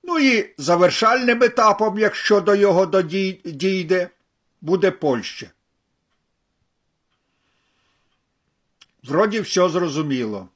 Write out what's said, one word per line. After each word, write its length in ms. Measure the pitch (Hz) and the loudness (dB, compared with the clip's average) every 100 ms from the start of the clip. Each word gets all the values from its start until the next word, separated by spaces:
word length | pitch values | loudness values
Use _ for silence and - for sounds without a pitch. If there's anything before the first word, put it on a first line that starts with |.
Ну 160 | 359 330 | -4 0
і 360 | 269 226 - - | 2 0 -2 -8
завершальним 840 | 139 175 175 - 226 254 240 233 | 0 2 2 2 0 2 0 2
етапом, 560 | 240 247 220 214 214 208 | 2 4 2 2 -2 0
якщо 420 | 214 - - 208 | -2 -2 0 2
до 140 | 180 | 4
його 320 | 202 202 175 185 | 4 4 4 2
додій-, 540 | 190 165 190 190 185 | 0 -2 -4 -4 -6
дійде, 680 | 170 143 185 190 165 185 175 _ _ _ _ _ | -12 -4 -2 -2 -2 -2 -2 _ _ _ _ _
буде 300 | 151 180 185 | -4 0 0
Польща. 600 | 185 151 120 - - - _ _ _ _ _ _ _ _ _ _ _ _ _ _ _ _ _ _ _ _ _ _ _ _ _ _ _ _ _ _ _ _ _ _ _ | 0 -2 -2 -6 -16 -20 _ _ _ _ _ _ _ _ _ _ _ _ _ _ _ _ _ _ _ _ _ _ _ _ _ _ _ _ _ _ _ _ _ _ _
Вроді 380 | 127 151 214 220 | -6 0 0 -2
все 280 | 180 185 180 | -4 0 0
зрозуміло. 800 | 165 175 143 151 131 110 101 92 | 0 -4 -4 -4 -4 -4 -8 -14